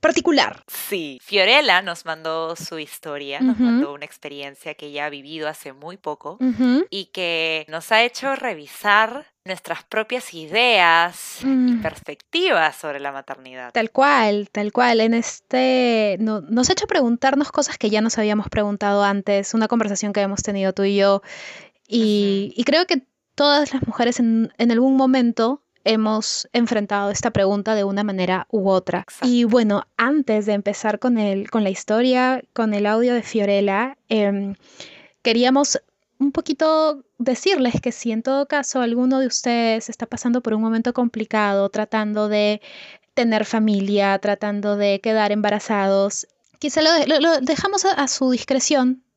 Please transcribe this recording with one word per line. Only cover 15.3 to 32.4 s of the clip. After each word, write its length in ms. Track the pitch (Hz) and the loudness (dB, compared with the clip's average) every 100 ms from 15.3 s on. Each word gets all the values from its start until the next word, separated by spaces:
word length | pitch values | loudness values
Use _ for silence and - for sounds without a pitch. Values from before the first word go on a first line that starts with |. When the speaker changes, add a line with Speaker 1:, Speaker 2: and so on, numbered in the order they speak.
| - _ 254 262 262 247 226 214 185 | -10 _ 0 2 2 2 2 0 0
Speaker 1:
no-, 220 | 220 214 | -2 -2
nos 260 | 151 226 254 | -2 0 0
ha 40 | |
hecho 120 | 381 440 | 0 0
preguntarnos 640 | 381 247 240 269 277 285 | 0 2 2 2 2 0
cosas 260 | - 285 - | -2 -4 -2
que 140 | 220 | -2
ya 100 | 214 | 0
nos 180 | 220 233 | 0 0
habíamos 300 | 214 214 208 | 0 0 -2
preguntado 520 | - 208 202 208 202 | -2 -2 -2 0 2
antes, 500 | 202 202 196 202 196 | 2 0 0 -2 0
una 140 | 226 220 | -2 0
conversación 460 | 233 220 202 208 | 0 -2 -2 -4
que 80 | 202 | -2
hemos 240 | 196 202 | -2 -2
tenido 280 | - 196 190 | -4 -2 -2
tú 100 | 185 | 0
y 100 | 196 202 | 0 4
yo. 260 | 196 196 - - - - - _ _ | 4 2 -2 -18 -18 -20 -20 _ _
Y, 600 | 233 220 208 202 196 202 | 0 2 2 2 0 -4
Speaker 2:
Ujú. 80 | - | -4
Speaker 1:
y 40 | |
creo 220 | 247 302 370 | 0 2 2
que 160 | 320 - _ _ | -2 -4 _ _
todas 380 | - 294 285 294 | 0 2 4 2
las 100 | 269 | -2
mujeres 360 | 247 220 233 247 | -4 0 0 2
en, 320 | 233 226 226 _ | 2 2 0 _
en 120 | 240 | 2
algún 260 | 233 262 269 | 4 4 4
momento 640 | 262 262 240 226 226 285 _ _ | 4 4 2 2 0 0 _ _
hemos 680 | - 220 220 214 220 - - | 0 0 2 0 -2 -6 -4
enfrentado 580 | 240 233 220 208 202 202 | 0 0 0 -2 -2 -2
esta 200 | 202 240 | -2 -2
pregunta 440 | 226 190 202 202 | 2 2 2 0
de 100 | 220 | 0
una 200 | 196 196 | 0 0
manera 420 | 208 190 180 185 - | -2 -2 0 -2 -2
u 180 | 220 190 | -2 2
otra. 300 | 190 180 185 | 2 0 -6
Speaker 2:
Exacto. 260 | 190 - 254 | -6 -4 2
Speaker 1:
Y 180 | 240 | 4
bueno, 420 | 233 240 220 202 - - | 4 4 4 0 -4 -2
antes 480 | 233 302 262 214 | 0 0 2 0
de 80 | 208 | 0
empezar 460 | 208 202 202 220 208 | -2 -2 -2 -2 -2
con 180 | 254 233 | 0 2
el, 320 | 208 196 196 | 0 -2 -2
con 140 | 233 | 0
la 60 | 202 | 0
historia, 720 | 190 - 214 254 254 254 262 | -2 -2 2 4 2 2 0